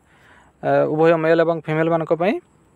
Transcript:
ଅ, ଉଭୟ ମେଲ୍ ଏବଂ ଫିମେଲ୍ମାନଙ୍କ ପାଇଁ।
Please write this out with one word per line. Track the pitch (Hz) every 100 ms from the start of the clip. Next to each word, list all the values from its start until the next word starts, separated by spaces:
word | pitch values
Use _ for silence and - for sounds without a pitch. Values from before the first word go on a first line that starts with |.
| _ _ _ - _ _
ଅ, | 139 139 143
ଉଭୟ | 151 165 165
ମେଲ୍ | 160 165
ଏବଂ | 165 165
ଫିମେଲ୍ମାନଙ୍କ | 156 156 165 165 160
ପାଇଁ। | 160 180 349 - _ _